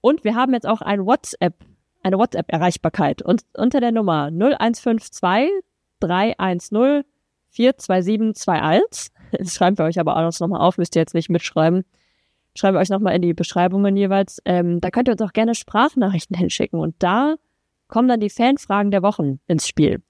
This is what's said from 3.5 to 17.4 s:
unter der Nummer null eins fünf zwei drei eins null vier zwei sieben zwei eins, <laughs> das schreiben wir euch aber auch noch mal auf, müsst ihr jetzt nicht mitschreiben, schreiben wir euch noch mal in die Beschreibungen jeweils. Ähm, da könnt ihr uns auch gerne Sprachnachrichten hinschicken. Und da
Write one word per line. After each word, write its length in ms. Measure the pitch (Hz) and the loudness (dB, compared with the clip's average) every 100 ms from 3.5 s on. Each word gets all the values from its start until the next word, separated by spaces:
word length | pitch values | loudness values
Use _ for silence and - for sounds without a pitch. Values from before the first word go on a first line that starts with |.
unter 260 | - 247 277 | -4 0 0
der 120 | 240 | 0
Nummer 380 | 226 208 156 147 | 0 0 0 -2
null 240 | 160 226 285 | 0 0 2
eins 220 | 226 233 | -2 -2
fünf 300 | - 226 - | -2 -2 -4
zwei 380 | - 185 190 285 392 - _ _ _ | -6 0 0 0 -2 -6 _ _ _
drei 400 | - 180 214 - | -2 0 0 0
eins 320 | 190 175 - | -2 -4 -4
null 340 | 208 254 294 277 _ _ _ _ | 0 2 2 -2 _ _ _ _
vier 280 | - 240 269 | 0 0 0
zwei 220 | - 185 | -2 0
sieben 320 | 180 220 220 | 0 0 -2
zwei 280 | 208 - 170 | -4 -2 -2
eins, 480 | 151 175 427 - - _ | 2 2 2 -4 -16 _
<laughs> 100 | - | -10
das 220 | - 185 | -8 -6
schreiben 220 | - 180 196 | 0 0 2
wir 60 | 160 | 0
euch 120 | 170 | 0
aber 180 | 160 147 | -2 0
auch 240 | 165 165 | -2 -2
noch 80 | 170 | -4
mal 120 | 196 | 0
auf, 180 | 170 - | 0 0
müsst 160 | 170 | -2
ihr 60 | - | 0
jetzt 120 | 160 | 0
nicht 160 | 170 165 | -2 -2
mitschreiben, 540 | 170 - - 160 180 185 _ _ _ _ _ _ | -2 -2 0 2 2 -2 _ _ _ _ _ _
schreiben 220 | - 196 190 | -2 0 2
wir 40 | |
euch 80 | 185 | 0
noch 100 | 196 | 0
mal 100 | 202 | 0
in 100 | 175 | 0
die 100 | 175 | 0
Beschreibungen 640 | 165 175 - 180 190 202 196 | -2 -4 0 0 2 0 2
jeweils. 440 | 196 196 196 - | 0 0 -2 -6
Ähm, 360 | - 180 175 175 | -2 0 0 -2
da 80 | - | -2
könnt 180 | - 254 | 0 0
ihr 40 | |
uns 100 | 214 | 0
auch 100 | 214 | -2
gerne 220 | - 226 | -2 -2
Sprachnachrichten 840 | 233 - 208 269 - 202 185 - 175 | -2 -4 0 0 2 0 0 -4 -2
hinschicken. 420 | 180 - - 165 | -2 -2 -4 -2
Und 140 | 160 165 | -4 -2
da 380 | 180 202 285 311 | 0 2 0 -2